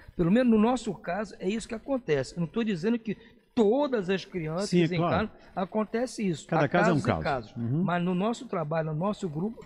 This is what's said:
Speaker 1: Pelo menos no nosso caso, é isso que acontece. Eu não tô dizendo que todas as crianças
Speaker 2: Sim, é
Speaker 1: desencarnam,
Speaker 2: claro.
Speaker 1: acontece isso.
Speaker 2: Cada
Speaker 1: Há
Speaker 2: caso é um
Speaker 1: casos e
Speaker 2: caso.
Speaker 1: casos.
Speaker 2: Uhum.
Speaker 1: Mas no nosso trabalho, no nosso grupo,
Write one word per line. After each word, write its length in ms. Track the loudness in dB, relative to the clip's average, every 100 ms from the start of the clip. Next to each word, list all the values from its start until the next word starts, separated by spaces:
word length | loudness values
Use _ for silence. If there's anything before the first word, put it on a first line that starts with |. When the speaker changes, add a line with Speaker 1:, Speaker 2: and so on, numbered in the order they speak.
| -8 0
Speaker 1:
Pelo 160 | 4
menos 200 | 4 6
no 60 | 6
nosso 340 | 4 2 -4 -6
caso, 400 | -6 -6 -6 -6
é 80 | -4
isso 200 | -4 -6
que 80 | -10
acontece. 600 | -4 -4 0 0 -2 -4
Eu 40 |
não 80 | -4
tô 160 | -2
dizendo 340 | -2 0 0 -2
que 180 | -2 -8 -10 -20 _
todas 560 | 2 4 4 2 0 0
as 160 | -4 -4
crianças 440 | -6 -4 -4 2
Speaker 2:
Sim, 100 | 4
é 20 |
Speaker 1:
desencarnam, 460 | 4 2 0 0 -2
Speaker 2:
claro. 240 | -8 -10 -6
Speaker 1:
acontece 720 | -4 -4 -2 -2 -4 -2 -2
isso. 200 | -2 -2
Speaker 2:
Cada 180 | 0 2
Speaker 1:
Há 20 |
Speaker 2:
caso 200 | 4 4
é 40 |
um 80 | 2
Speaker 1:
casos 20 |
e 200 | 2 0
Speaker 2:
caso. 0 |
Speaker 1:
casos. 320 | -2 -4 -6 -6
Speaker 2:
Uhum. 280 | -2 0
Speaker 1:
Mas 200 | 0 0
no 120 | 0 0
nosso 320 | -2 -4 -6
trabalho, 440 | -6 -2 -2 -2
no 60 | -2
nosso 300 | -4 -4 -6
grupo, 340 | -4 -6 -6